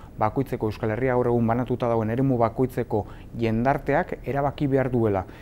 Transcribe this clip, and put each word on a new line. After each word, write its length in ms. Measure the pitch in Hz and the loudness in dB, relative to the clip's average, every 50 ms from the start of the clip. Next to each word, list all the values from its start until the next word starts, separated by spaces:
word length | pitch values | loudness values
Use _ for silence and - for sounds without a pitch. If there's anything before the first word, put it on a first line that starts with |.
| - - - - | -18 -12 -4 -2
bakoitzeko, 480 | 110 107 - 143 131 - 131 113 113 110 | -2 0 0 0 -2 -2 -2 -2 -2 -2
Euskal 240 | 107 - - 110 | -2 -2 -2 -2
Herria 240 | 107 113 127 131 123 | 0 0 0 2 2
gaur 160 | 123 123 120 | 2 2 2
egun 160 | 120 120 117 110 | 2 2 4 2
banatuta 400 | 113 123 127 117 127 113 127 117 | 2 0 0 -2 -2 -2 0 0
dagoen 240 | 117 113 110 110 | 0 2 0 0
eremu 260 | 117 127 135 135 127 117 | 0 0 2 2 2 4
bakoitzeko 680 | 117 110 - - 131 123 - 127 117 - - 104 95 - - - - - - 117 | 2 2 2 2 0 0 0 -2 -4 -2 -2 -2 -2 -4 -8 -16 -14 -12 -6 -2
jendarteak 800 | 113 110 110 113 120 131 143 143 - - 139 156 185 - - - - | 0 0 2 2 2 2 0 0 0 0 0 0 0 -2 -6 -8 -6
erabaki 420 | 123 123 139 143 139 - - 151 135 | -4 -2 -2 -2 -2 -2 -2 0 2
behar 240 | 135 135 127 131 | 2 2 2 2
duela. 320 | 127 120 113 107 98 95 92 - - - | 2 2 2 2 2 0 -2 -4 -10 -16